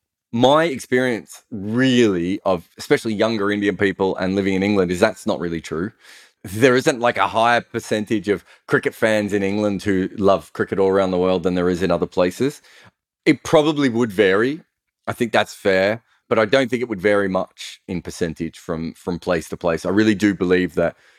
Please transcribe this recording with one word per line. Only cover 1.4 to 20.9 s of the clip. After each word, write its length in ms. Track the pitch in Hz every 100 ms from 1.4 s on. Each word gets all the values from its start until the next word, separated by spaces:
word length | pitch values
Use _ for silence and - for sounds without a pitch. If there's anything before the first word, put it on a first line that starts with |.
| -
really 880 | 104 101 120 131 123 110 90 87 98 95
of 240 | 90 - -
especially 360 | - 143 117
younger 380 | 101 110 110 101
Indian 240 | 104 101 92
people 400 | 101 92 95 -
and 180 | 92
living 200 | 98 98
in 100 | 95
England 260 | 101 101 90
is 120 | 87
that's 240 | 101 92 110
not 160 | 73
really 180 | 85 82
true. 320 | - 78 104 - - - - _
There 340 | 92 104 131 127
isn't, 240 | 156 120
like, 160 | 120 104
a 100 | 98
higher 320 | 110 117 117
percentage 680 | - 113 - 110 107 107 95
of 160 | 92 - - -
cricket 300 | 135 127 -
fans 380 | 113 107 104
in 100 | 101
England 400 | 98 104 104 98
who 260 | 104 92 92 -
love 380 | 95 92 -
cricket 260 | - 104 98
all 80 | 95
around 240 | 98 95
the 60 | 90
world 260 | 92 92
than 120 | 90 90
there 140 | 90
is 140 | 87
in 80 | 92
other 160 | 85 87
places. 540 | 92 90 - 135 - _ - - _ _ _ -
It 180 | 139
probably 460 | - 160 151 147 135
would 220 | 113 120
vary. 500 | 95 98 98 127 160 - _ _ _ -
I 60 |
think 220 | - 113
that's 200 | 110 107
fair, 480 | - 101 95 98 113 _ _ -
but 100 | 110
I 60 | 107
don't 240 | 131 123
think 120 | 120
it 60 | 123
would 140 | 101
vary 260 | 104 101 98
much 540 | 92 - - - - -
in 120 | 90
percentage 560 | 90 - 85 78 82 -
from, 360 | - 80 82
from 260 | - - 85
place 300 | 95 87 -
to 80 | -
place. 280 | 87 82 87
I 40 |
really 260 | 101 107 95
do 180 | 104
believe 420 | 90 90 92 87 87
that, 200 | 82